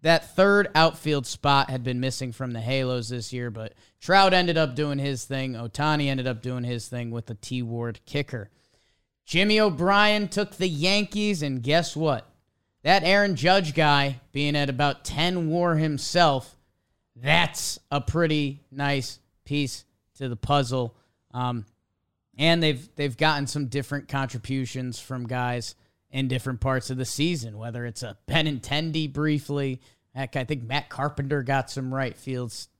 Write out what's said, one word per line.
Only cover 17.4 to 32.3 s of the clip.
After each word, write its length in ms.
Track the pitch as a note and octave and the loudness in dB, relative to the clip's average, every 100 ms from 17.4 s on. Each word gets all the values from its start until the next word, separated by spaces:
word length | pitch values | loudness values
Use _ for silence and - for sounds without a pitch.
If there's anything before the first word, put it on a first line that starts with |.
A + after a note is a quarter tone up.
| E3 - - - _ | 2 -2 -8 -8 _
a 80 | C#3+ | -4
pretty 640 | - D#3+ E3+ D3+ C#3+ C#3+ _ | -2 0 2 2 0 -4 _
nice 480 | C3+ C#3+ C#3 B2+ - _ _ | -4 0 0 -2 -10 _ _
piece 400 | - C#3+ C#3 - _ _ _ _ | -4 -2 -2 -4 _ _ _ _
to 100 | C3+ | -8
the 80 | A#2+ | -6
puzzle. 580 | - C#3+ B2+ B2+ A#2 - _ _ _ | 0 2 2 -2 -4 -8 _ _ _
Um, 320 | B2 B2+ A#2+ G#2+ _ _ _ _ _ _ - | -6 -4 -4 -8 _ _ _ _ _ _ 0
and 260 | D#3 E3+ | 2 4
they've, 240 | D#3+ C3+ D3+ - | 2 0 -6 -6
they've 220 | C#3+ A#2 | -6 0
gotten 280 | D#3 D3 C#3 | 0 2 -2
some 180 | D3 C#3 | -4 -4
different 420 | C#3 C3 C#3+ - | -6 -6 -8 -6
contributions 920 | C#3 C3+ A#2+ - C3+ B2+ C3 B2+ A#2 | -6 -4 -6 -6 -4 -4 -6 -8 -10
from 280 | - C3 A#2+ | -10 -10 -6
guys 480 | B2 B2 B2 A#2 - _ _ _ | -4 -2 -4 -6 -14 _ _ _
in 180 | C3+ C3+ | -4 -2
different 320 | B2+ C3+ C3 | -2 -4 -4
parts 280 | C3+ C3 - | 0 -2 -2
of 60 | B2+ | -6
the 60 | |
season, 540 | B2+ - D#3 E3+ A#2 G#2+ | -6 0 0 0 -6 -10
whether 280 | A2+ A#2 A#2+ | -10 -8 -8
it's 180 | A2 | -8
a 120 | A#2 G#2+ - | -12 -14 -2
Benintendi 840 | D#3+ D#3 C#3 - C#3+ E3 D#3+ D#3 | 0 2 -2 -4 -2 -2 -2 -4
briefly. 680 | C3+ D3+ D3+ - C#3+ C#3 C3 _ _ _ B2+ | -2 0 0 -2 -4 -4 -6 _ _ _ -10
Heck, 220 | C3+ D3 | -6 -6
I 80 | B2+ | -4
think 180 | D3+ | -6
Matt 240 | A#2 C#3 D3 | -4 -6 -6
Carpenter 560 | - C#3+ C#3+ C#3 D3 | -6 -6 -4 -4 -2
got 260 | B2 C3+ C3 | 0 -2 -2
some 240 | - C3 | -6 -6
right 220 | C3 C3 - | -4 -4 -6
fields 540 | - | -8